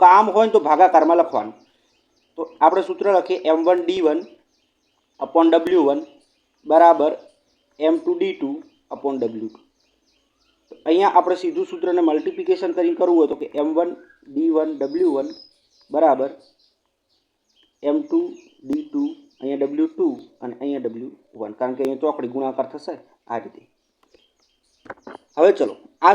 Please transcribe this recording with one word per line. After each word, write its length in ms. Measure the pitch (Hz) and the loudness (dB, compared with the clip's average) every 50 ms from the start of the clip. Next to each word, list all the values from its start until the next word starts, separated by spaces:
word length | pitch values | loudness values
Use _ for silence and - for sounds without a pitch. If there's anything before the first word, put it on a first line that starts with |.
| 180 | 8
કામ 280 | 180 185 208 214 208 180 | 8 8 8 4 4 2
હોય 120 | 214 226 | 2 2
ને 60 | 214 196 | 4 2
તો 40 | 202 143 147 | 2 2 2
ભાગાકારમાં 500 | 151 151 185 185 175 156 156 160 170 175 | 4 6 6 6 6 4 4 4 4 2
લખવાનું. 320 | 165 - 139 110 104 110 - - _ _ _ _ _ _ _ _ _ _ _ _ _ _ _ | 2 0 0 -6 -6 -6 -12 -18 _ _ _ _ _ _ _ _ _ _ _ _ _ _ _
તો 60 | 165 160 - - - 151 | -14 -12 -12 -4 2 2
આપણે 180 | 165 214 196 175 185 | 4 4 2 -2 -4
સૂત્ર 180 | 180 175 - 202 196 180 | -6 -4 0 2 2 2
લખીએ 200 | - - 185 - - 156 | 0 -2 -6 -4 0 0
એમ 100 | 160 165 160 | 0 2 2
વન 140 | 175 180 180 170 | 2 0 0 0
ડી 180 | 165 185 190 165 | -4 -2 0 0
વન 140 | 151 151 170 190 - - _ _ _ _ _ _ _ _ _ _ _ _ _ _ _ _ - | 0 0 -2 -6 -10 -20 _ _ _ _ _ _ _ _ _ _ _ _ _ _ _ _ -12
upon 260 | 135 - - 165 165 165 | -8 -2 2 2 4 4
ડબલ્યુ 320 | 165 165 165 175 185 175 143 139 | 4 2 2 2 2 2 2 2
વન 120 | 143 151 170 - - _ _ _ _ _ _ _ _ _ - | 0 -2 -6 -12 -20 _ _ _ _ _ _ _ _ _ -4
બરાબર 460 | 147 151 165 170 170 165 151 147 156 - - - _ _ _ _ _ _ _ _ _ _ - | 2 4 6 8 6 6 4 2 -2 -2 -6 -14 _ _ _ _ _ _ _ _ _ _ -2
એમ 140 | 151 160 165 160 | 0 0 0 0
ટુ 120 | - - 175 | 0 -2 -2
ડી 200 | 170 190 190 - - | -2 -2 -4 -4 -6
ટુ 120 | 143 139 143 160 - _ _ _ _ - - | -6 -8 -8 -8 -14 _ _ _ _ -16 -12
upon 200 | - - 139 135 127 | -8 -6 -6 -4 -2
ડબલ્યુ 280 | 120 110 113 110 113 107 | -4 -4 -6 -8 -12 -12
ટુ. 80 | - - _ _ _ _ _ _ _ _ _ _ _ _ _ _ _ _ _ _ _ _ _ - | -14 -16 _ _ _ _ _ _ _ _ _ _ _ _ _ _ _ _ _ _ _ _ _ -20
તો 60 | - - - 151 | -20 -10 -2 0
અહીંયા 260 | 165 185 202 190 - 180 | 0 2 2 4 4 2
આપણે 180 | 170 180 180 180 | 2 2 -2 -4
સીધું 240 | 185 165 151 175 185 - | -4 -6 -4 -4 -6 -6
સૂત્રને 320 | 185 165 180 180 175 180 170 156 | -8 -6 -4 -2 0 2 2 2
મલ્ટિપ્લિકેશન 640 | 156 160 160 185 170 190 175 185 185 180 180 175 170 | 0 0 -2 -4 -6 -6 -2 -2 -2 -2 -2 -4 -2
કરીને 220 | 180 170 170 165 170 | 0 0 0 0 0
કરવું 160 | 180 175 170 165 | 0 2 4 4
હોય 120 | 151 139 | 2 2
તો 40 | 147 - | 0 -6
કે 40 | - - - 147 | -10 -8 -4 -4
એમ 80 | 147 160 156 | -2 -2 0
વન 140 | 165 175 175 156 - - _ _ _ _ 143 | -2 -2 -2 -4 -12 -18 _ _ _ _ -10
ડી 180 | 135 143 160 165 156 | -6 -2 0 0 0
વન 140 | 156 156 156 156 135 | 0 0 -2 -4 -6
ડબલ્યુ 320 | 139 - - 359 370 330 139 | -6 -4 -2 -2 0 0 0
વન 120 | 190 269 311 320 - - _ _ _ _ _ _ _ _ - | -2 -4 -6 -10 -16 -20 _ _ _ _ _ _ _ _ -6
બરાબર 400 | - 147 160 151 131 135 135 135 - - _ _ _ _ _ _ _ _ _ _ _ _ _ _ _ _ _ _ _ _ _ _ _ _ _ _ _ _ | -2 0 2 2 2 0 -2 -6 -8 -14 _ _ _ _ _ _ _ _ _ _ _ _ _ _ _ _ _ _ _ _ _ _ _ _ _ _ _ _
એમ 160 | - 147 151 156 | -4 -2 -2 -2
ટુ 180 | 147 - 170 170 175 175 - - - _ _ _ 135 | -4 -2 -2 -2 -2 -4 -10 -16 -20 _ _ _ -10
ડી 180 | 131 147 151 147 - | -8 -6 -6 -6 -6
ટુ, 140 | - 143 143 156 160 - - _ _ - | -6 -6 -6 -6 -8 -12 -20 _ _ -12
અહીંયા 200 | 131 135 139 139 | -8 -8 -4 -4
ડબલ્યુ 260 | 139 135 147 151 160 160 | -4 -4 -2 -4 -4 -4
ટુ 140 | - - 180 151 123 - - - _ - | -2 -2 -4 -2 -4 -6 -14 -20 _ -16
અને 120 | 123 120 117 - | -14 -14 -12 -10
અહીંયા 240 | 139 143 143 135 123 | -8 -8 -8 -6 -8
ડબલ્યુ 240 | 113 113 117 127 143 - _ _ _ - 110 | -8 -10 -10 -16 -16 -18 _ _ _ -16 -14
વન, 120 | 110 104 107 - | -14 -12 -10 -8
કારણ 180 | 127 127 131 | -6 -6 -4
કે 60 | 135 | -4
અહીંયા 220 | 135 135 135 135 156 | -4 -4 -4 -4 -4
ચોકડી 280 | 151 143 - 127 120 123 | -4 -4 -4 -6 -8 -6
ગુણાકાર 320 | 135 135 135 127 - 131 - | -6 -6 -6 -6 -8 -12 -14
થશે 220 | - 147 - - - - - _ _ _ _ - | -14 -16 -14 -14 -14 -14 -16 _ _ _ _ -10
આ 60 | 117 110 | -10 -10
રીતે. 200 | - - - - _ _ _ _ _ _ _ _ _ _ _ _ _ _ _ _ _ _ _ _ _ _ _ _ _ - - _ - - - - _ _ - 147 | -10 -12 -20 -20 _ _ _ _ _ _ _ _ _ _ _ _ _ _ _ _ _ _ _ _ _ _ _ _ _ -20 -20 _ -18 -20 -20 -20 _ _ -2 2
હવે 140 | 165 202 - - | 2 2 2 2
ચલો 160 | 131 101 - - _ - _ - 165 | -2 -6 -6 -12 _ -20 _ 0 2
આ 80 | 185 | 2